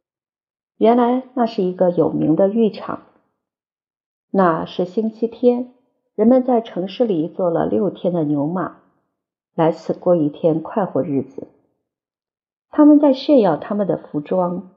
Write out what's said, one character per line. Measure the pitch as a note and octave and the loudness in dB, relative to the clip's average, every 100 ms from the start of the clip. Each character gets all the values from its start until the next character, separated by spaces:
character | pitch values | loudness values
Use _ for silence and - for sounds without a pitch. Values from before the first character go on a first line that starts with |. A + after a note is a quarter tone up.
| _ _ _ _ _ _ _ - | _ _ _ _ _ _ _ 0
原 | G#3+ A#3+ | 2 4
来 | A#3+ B3+ B3+ | 2 -2 -4
那 | C4 A3+ | -4 -4
是 | - | -2
一 | F#3 | -4
个 | F3+ F3+ | 0 0
有 | F3+ D#3+ | 2 0
名 | D#3 D3+ D#3+ | 0 0 2
的 | G3 | 2
浴 | A3+ A3 | 2 0
场。 | - - - - _ _ _ _ _ _ _ _ _ _ _ _ | -2 -10 -12 -16 _ _ _ _ _ _ _ _ _ _ _ _
那 | - F3+ E3 F3 | 0 0 0 -4
是 | - F3+ | -6 -4
星 | A3+ A3 | -4 -6
期 | - A3+ | -4 -6
天， | - A#3+ A#3+ B3+ _ _ _ _ - | 0 0 0 -4 _ _ _ _ 0
人 | A3 | 4
们 | B3+ | 4
在 | B3+ A#3+ | 4 0
城 | A3+ - F#3+ | -2 -8 -8
市 | - A#3+ | -2 -2
里 | E3+ E3 | 0 -4
坐 | - F3+ | -4 -2
了 | D#3+ D#3 | 0 0
六 | G#3 G3+ | -2 -2
天 | G3 F#3+ | -2 -4
的 | F3 D3 | -2 -2
牛 | D3 D3 | -2 -2
马， | F3+ D#3+ - _ _ _ _ _ _ _ - | -4 -8 -12 _ _ _ _ _ _ _ -2
来 | D#3+ | 0
此 | E3 - | -2 -6
过 | - F#3+ F3 | -4 0 2
一 | D3 | 0
天 | - E3+ D#3 | -2 -2 -2
快 | - A3+ F#3 | -4 -6 -4
活 | C#3 | -4
日 | C3+ C#3 | -4 -4
子。 | - - - _ _ _ _ _ _ _ _ _ _ _ _ | -6 -12 -18 _ _ _ _ _ _ _ _ _ _ _ _
他 | - D4+ | 4 6
们 | D4 | 6
在 | D4 | 4
炫 | C4 - C#4+ | 2 2 4
耀 | G3 D3+ | 4 0
他 | - | -4
们 | G#3 F#3 | -4 -4
的 | D3+ | -4
服 | - D3+ | -6 -8
装、 | D3 F#3 F3+ F3+ - | -4 -2 -2 -4 -12